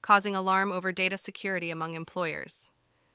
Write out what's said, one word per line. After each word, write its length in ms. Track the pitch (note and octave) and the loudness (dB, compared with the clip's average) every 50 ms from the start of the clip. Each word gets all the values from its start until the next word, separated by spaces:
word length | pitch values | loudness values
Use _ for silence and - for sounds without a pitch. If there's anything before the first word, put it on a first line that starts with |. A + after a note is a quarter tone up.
| - | 4
causing 320 | - G#3 G3+ G3 G#3 G3 | 6 6 6 6 4 0
alarm 360 | F#3+ F#3+ F#3+ F#3+ F#3+ G3 G3+ | 0 2 4 4 4 4 2
over 200 | F3+ F#3 F3+ F#3+ | 0 -2 -2 -2
data 260 | F3+ F#3+ F#3 F#3 F#3+ F#3+ | -2 0 0 0 0 -2
security 540 | - - G3 - - G3 F#3+ F3+ E3+ E3+ | -6 -8 -8 -6 -6 -4 -4 -2 -4 -4
among 240 | E3 D#3+ D#3+ E3 E3 | -6 -6 -6 -6 -6
employers. 760 | D#3+ E3 - - F#3 F3 D#3+ D3+ D3+ - - - - - - _ _ _ _ _ _ _ _ _ | -8 -8 -8 -4 -4 -2 -2 -4 -6 -8 -10 -12 -14 -14 -16 _ _ _ _ _ _ _ _ _